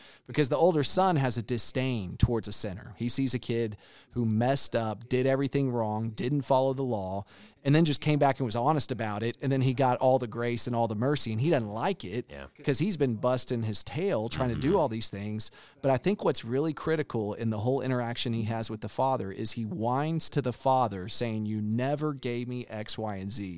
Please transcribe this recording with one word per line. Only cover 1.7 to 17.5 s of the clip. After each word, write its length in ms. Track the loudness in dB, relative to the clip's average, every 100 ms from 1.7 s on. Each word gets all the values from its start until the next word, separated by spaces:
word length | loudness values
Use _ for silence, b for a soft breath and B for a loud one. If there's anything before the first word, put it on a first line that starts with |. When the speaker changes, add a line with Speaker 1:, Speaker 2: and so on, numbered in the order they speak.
| -2 0 -2 -4 2
Speaker 1:
towards 320 | 4 4 -2
a 40 |
sinner. 420 | -4 -4 -6 -12 -6
He 120 | -2
sees 240 | 0 0
a 40 | -2
kid 380 | -2 0 -2 -4 b b b
who 140 | -2 2
messed 480 | 4 4 2 0
up, 340 | -2 -2 -6 -2
did 160 | 0 2
everything 440 | 2 0 0 0
wrong, 400 | 0 0 -2 -4
didn't 320 | -4 -2 -2
follow 320 | 2 2 2
the 80 | 0
law, 420 | -2 -2 -4 -6 -8 b b b
and 100 | 4
then 100 | 6
just 160 | 6 2
came 180 | 2 4
back 200 | 4 2
and 60 | 0
was 100 | 2
honest 340 | 2 2 0
about 320 | -4 -4 -2
it, 140 | -4 -2
and 100 | 0
then 80 | 2
he 120 | 2
got 240 | 4 4 4
all 200 | 4 4
the 80 | 2
grace 400 | -4 -2 -2 -2
and 80 |
all 140 | 0 0
the 60 | 0
mercy, 340 | 0 0 0
and 80 | 0
he 100 | 2
doesn't 180 | 2 0
like 360 | -2 -4 -4
it 200 | -6 -8 -8
Speaker 2:
Yeah. 180 | -12 -16 -6
Speaker 1:
'cause 140 | -2 0
he's 160 | 0 2
been 180 | 0 2
busting 460 | 0 0 0 -2
his 220 | -2 -4
tail 440 | -4 -4 -2 0 -2
trying 200 | -2 -2
to 40 |
do 120 | 0 2
Speaker 2:
Mm-hmm. 60 | 2
Speaker 1:
all 100 | 2
these 200 | 0 -4
things. 440 | -6 -6 -4 -6 b b -4
But 120 | 0
I 40 | 2
think 280 | 2 2
what's 200 | 0 0
really 280 | -2 0 0
critical 640 | -2 -2 -2 0 -2 -2
in 160 | -2 -2